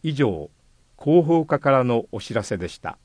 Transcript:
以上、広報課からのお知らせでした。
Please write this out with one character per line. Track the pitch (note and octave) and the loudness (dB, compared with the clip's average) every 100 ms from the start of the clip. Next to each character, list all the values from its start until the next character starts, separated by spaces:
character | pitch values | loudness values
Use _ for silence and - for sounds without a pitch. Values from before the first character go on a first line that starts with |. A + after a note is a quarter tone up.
以 | D#3+ | -6
上、 | C#3+ B2+ E2+ D2 _ _ _ _ _ | 0 0 -2 -10 _ _ _ _ _
広 | C#3+ E3+ D#3 | 2 4 4
報 | E3 | 0
課 | D#3 C#3+ | 2 0
か | C#3+ | 2
ら | C3+ | 2
の | B2 A#2 - | 2 -2 -2
お | G#2 | -12
知 | - | -6
ら | A2 | -6
せ | G2+ G2 | -4 -6
で | F2 | -6
し | - | -10
た。 | F2+ - | -14 -14